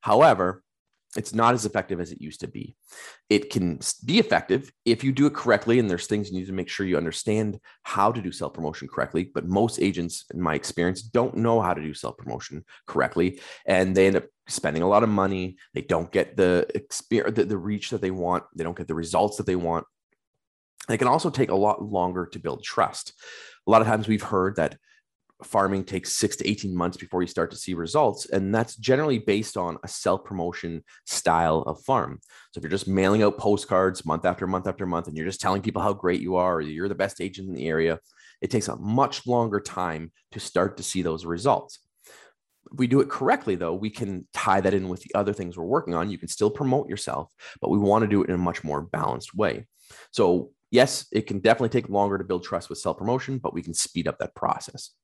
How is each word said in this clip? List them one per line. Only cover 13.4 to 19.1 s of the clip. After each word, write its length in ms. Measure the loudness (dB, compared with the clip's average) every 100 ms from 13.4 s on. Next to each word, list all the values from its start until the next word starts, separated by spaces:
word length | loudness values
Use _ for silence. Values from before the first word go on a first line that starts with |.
| -16 -10 2
and 280 | 4 4
they 120 | 6 6
end 100 | 4
up 80 | -2 _ -10
spending 340 | -4 -2 0
a 60 | 4
lot 140 | 6
of 60 | 6
money. 480 | 2 2 0 -6 -8 -12
They 100 | -10
don't 280 | 0 0 2
get 260 | 0 0 2
the 300 | 4 4 2
exper-, 600 | -4 -6 -12 -2 0 0
the, 100 | 0
the 140 | 0 -2
reach 320 | -4 -6 -4
that 100 | -4
they 100 | -4
want. 340 | -4 -2 -2 -4 -8
They 80 |
don't 120 | -8 -6
get 120 | -6
the 60 |
results 420 | -6 -2